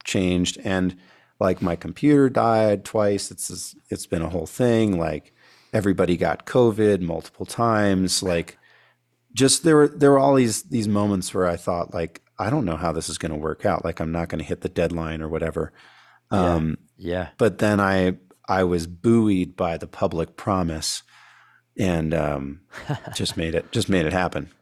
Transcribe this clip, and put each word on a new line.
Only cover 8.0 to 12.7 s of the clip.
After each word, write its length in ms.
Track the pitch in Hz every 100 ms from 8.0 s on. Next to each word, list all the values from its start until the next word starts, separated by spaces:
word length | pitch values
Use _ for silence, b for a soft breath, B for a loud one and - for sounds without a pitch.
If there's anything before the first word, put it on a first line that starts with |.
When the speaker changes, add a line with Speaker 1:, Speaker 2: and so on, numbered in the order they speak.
| 90 -
Speaker 1:
Like, 360 | 95 85 85 - b b b b _ _ _
just 320 | - 135 -
there 120 | 165 151
were, 120 | 147
there 220 | - 143
were 80 | 139
all 160 | 139
these, 300 | 139 117 104
these 220 | - 113 107
moments 440 | 104 104 95 -
where 140 | 98 90
I 100 | 85
thought, 380 | - 87 82
like, 260 | 90 82 - _ -
"I 120 | 101
don't 160 | 151
know 100 | 95